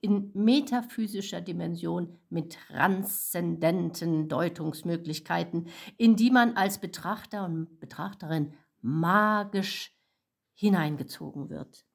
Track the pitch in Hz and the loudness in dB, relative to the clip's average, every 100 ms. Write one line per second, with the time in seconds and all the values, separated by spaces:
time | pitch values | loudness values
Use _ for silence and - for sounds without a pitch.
0 | 208 202 202 196 220 277 285 247 240 - | 2 2 0 2 4 4 4 -2 -2 -6
1 | 214 202 196 175 180 175 170 170 170 170 | -6 -6 -8 -8 -6 -6 -4 -4 -4 -4
2 | 170 - _ 165 165 - - - 165 190 | -4 -10 _ -6 -6 -12 -12 2 2 2
3 | 196 - - 175 170 165 165 180 170 165 | -2 -4 -4 -2 -2 2 2 2 -2 -2
4 | 170 156 156 156 170 170 156 151 170 165 | 0 0 0 0 0 -2 -6 -4 -4 -4
5 | 170 156 - 170 170 170 170 - - _ | -4 -10 -4 -2 -2 -4 -6 -14 -18 _
6 | 226 220 233 247 240 233 196 - 180 - | 6 8 6 6 6 2 0 -2 -10 -8
7 | 175 208 - 208 185 160 160 - - - | -8 -8 -8 -8 -4 -4 -6 -12 -18 -10
8 | 190 196 160 160 151 - _ _ 113 156 | -10 -8 -4 -2 -2 -6 _ _ -4 0
9 | 165 196 214 214 202 202 196 - - _ | 4 4 4 2 0 -2 -4 -6 -12 _
10 | _ _ _ _ _ _ 208 190 156 147 | _ _ _ _ _ _ 2 4 2 -2
11 | 135 - 156 - 156 151 147 _ _ | -8 -10 -10 -10 -10 -10 -12 _ _